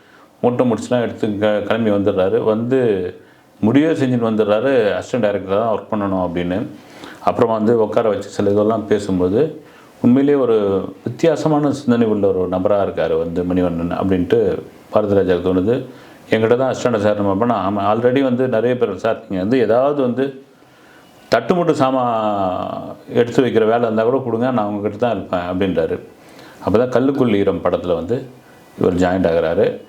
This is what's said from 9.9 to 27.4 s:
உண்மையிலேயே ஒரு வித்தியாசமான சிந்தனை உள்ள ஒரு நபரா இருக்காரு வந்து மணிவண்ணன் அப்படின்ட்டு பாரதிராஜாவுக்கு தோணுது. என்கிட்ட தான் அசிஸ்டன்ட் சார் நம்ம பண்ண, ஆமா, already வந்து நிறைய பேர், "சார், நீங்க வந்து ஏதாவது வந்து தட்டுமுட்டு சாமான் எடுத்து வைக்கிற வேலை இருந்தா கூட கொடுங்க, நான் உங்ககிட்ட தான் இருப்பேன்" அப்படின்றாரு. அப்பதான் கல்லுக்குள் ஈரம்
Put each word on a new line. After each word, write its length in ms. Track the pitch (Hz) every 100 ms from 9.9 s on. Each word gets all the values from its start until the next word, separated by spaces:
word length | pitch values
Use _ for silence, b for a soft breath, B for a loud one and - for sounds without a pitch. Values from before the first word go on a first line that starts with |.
| B
உண்மையிலேயே 400 | 120 127 143 143
ஒரு 420 | 120 110 101 98 - -
வித்தியாசமான 680 | - 123 165 147 156 151 147
சிந்தனை 340 | 131 - 120 113
உள்ள 200 | 104 98
ஒரு 220 | 92 90
நபரா 340 | 92 90 101
இருக்காரு 340 | 95 87 80 80
வந்து 240 | 82 85
மணிவண்ணன் 540 | 90 90 90 85 85 87
அப்படின்ட்டு 560 | 92 92 87 120 101 80 - - -
பாரதிராஜாவுக்கு 580 | 107 104 98 92 87 90
தோணுது. 320 | 90 95 131 131 B B B B
என்கிட்ட 260 | 110 110 120
தான் 160 | 131
அசிஸ்டன்ட் 260 | 110 123 113
சார் 220 | 104 104
நம்ம 160 | 101 95
பண்ண, 340 | 120 110 92
ஆமா, 260 | 101 101 110
already 260 | 123 131
வந்து 260 | 135 123 131
நிறைய 300 | 110 120 123
பேர், 180 | 117 92
"சார், 200 | 110 113 -
நீங்க 100 | 95
வந்து 200 | 95 131
ஏதாவது 440 | 107 117 139 147
வந்து 400 | 127 120 135 131 - _ _ B B B B - -
தட்டுமுட்டு 360 | 110 127 185 165
சாமான் 1000 | 135 131 131 120 113 107 101 92 95 90 - 82 - -
எடுத்து 280 | 117 120 -
வைக்கிற 220 | 123 110
வேலை 160 | 110 117
இருந்தா 220 | 117 110
கூட 160 | 110 135
கொடுங்க, 320 | 117 113 127
நான் 160 | 120 104
உங்ககிட்ட 300 | 104 101 107
தான் 200 | 120 101
இருப்பேன்" 240 | - 92
அப்படின்றாரு. 580 | 87 92 95 82 82 87 - - B B B B -
அப்பதான் 200 | 104 127
கல்லுக்குள் 480 | 117 135 135 123
ஈரம் 240 | 101